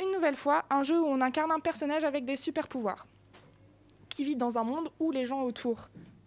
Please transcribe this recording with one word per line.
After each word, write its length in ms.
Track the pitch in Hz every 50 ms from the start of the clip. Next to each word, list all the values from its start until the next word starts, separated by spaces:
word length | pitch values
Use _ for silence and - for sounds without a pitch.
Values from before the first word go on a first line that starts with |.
une 100 | 381 381
nouvelle 220 | 392 370 330 294 277
fois 280 | - - 285 294 320 - -
un 120 | 269 277
jeu 160 | 277 277 330 339
où 60 | 330
on 160 | 294 269 262
incarne 320 | 254 254 254 311 311 320
un 80 | 320 311
personnage 440 | - 330 320 - 302 285 302 311 311
avec 200 | 294 269 294 247
des 120 | 254 277
super 320 | 262 - 320 - 311 294 -
pouvoirs, 380 | - 254 220 196 - - - - - - - - - - - - - - - - - - - - - - - -
qui 160 | - - 277
vit 100 | 285 302
dans 200 | 240 240 240 226
un 80 | 233 226
monde 240 | 233 269 320 330 - - -
où 120 | 320 320
les 160 | 269 262 254
gens 160 | 233 269 269
autour 480 | 262 247 220 - - 240 226 220 - - - - - - - - -